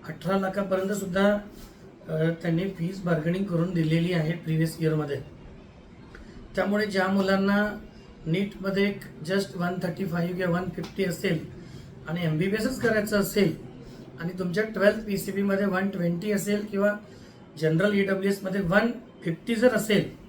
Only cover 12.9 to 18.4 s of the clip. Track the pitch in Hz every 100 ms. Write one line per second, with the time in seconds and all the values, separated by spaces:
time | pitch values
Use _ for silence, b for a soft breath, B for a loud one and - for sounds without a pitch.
12.9 | 220 208 208 190 208 190 - - - B
13.9 | B B 135 165 180 175 165 - 185 202
14.9 | 226 214 190 - 196 202 196 196 185 196
15.9 | 180 170 170 214 202 202 208 208 196 202
16.9 | 208 B B B B B 147 156 160 208
17.9 | 202 196 185 196 196